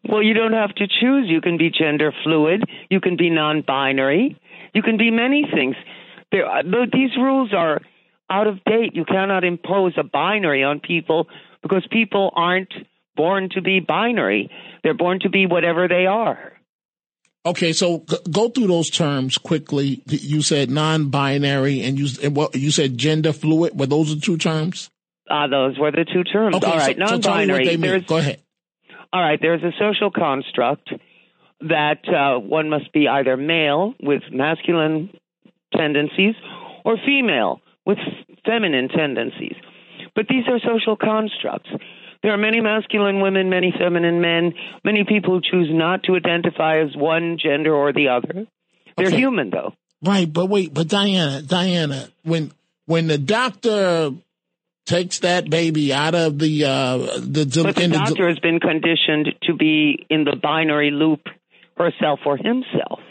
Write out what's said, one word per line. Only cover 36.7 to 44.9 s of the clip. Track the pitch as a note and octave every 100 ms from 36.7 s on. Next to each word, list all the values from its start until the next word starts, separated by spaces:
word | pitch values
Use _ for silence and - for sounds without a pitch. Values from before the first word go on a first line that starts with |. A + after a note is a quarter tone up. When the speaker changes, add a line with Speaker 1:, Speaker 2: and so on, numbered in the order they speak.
| -
Speaker 1:
or | A3+ A3+
female | C4+ C#4 A#3 C#3 G2 - _ _
with | - G3+
f-, | - - - -
feminine | - A3+ G3 C3 C3
tendencies. | - D3+ A#2 A#2 - - - - - - - -
But | - G#3+
these | B3+ A#3
are | B3
social | A#3+ A3+ A3 G#3+
constructs. | A3 A3 G#3+ - - - - - - - - -
There | G#3
are | G3+
many | G#3+ A3+
masculine | G#3+ A3 G#3 G#3+ G3+ G3
women, | G3 F#3+ F#3+
many | F#3 F#3 -
feminine | F3 E3+ E3+ E3+
men, | E3+ E3+ E3+ E3 - -
many | F#3+